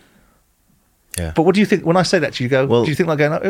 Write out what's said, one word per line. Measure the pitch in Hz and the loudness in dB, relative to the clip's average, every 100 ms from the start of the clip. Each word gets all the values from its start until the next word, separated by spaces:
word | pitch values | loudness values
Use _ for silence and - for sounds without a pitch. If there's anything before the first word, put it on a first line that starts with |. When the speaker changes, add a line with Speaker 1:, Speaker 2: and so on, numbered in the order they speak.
| _ _ _ _ _ _ _ _ _ _ _ - | _ _ _ _ _ _ _ _ _ _ _ -8
Speaker 1:
Yeah. | 85 | -4
Speaker 2:
But | 80 | 0
what | 160 | 2
do | 190 | 2
you | 208 | 2
think? | 190 165 | 0 0
When | 175 | 0
I | |
say | 175 185 | 2 0
that | 139 | -2
to | - | -4
you, | 123 | -2
you | |
go, | 135 131 | 0 2
Speaker 1:
Well, | 117 | 2
Speaker 2:
do | 156 | 2
you | |
think, | 147 170 | 0 -2
like, | 151 | 0
going, | 147 | 0
"Oh, | 160 190 | 0 -2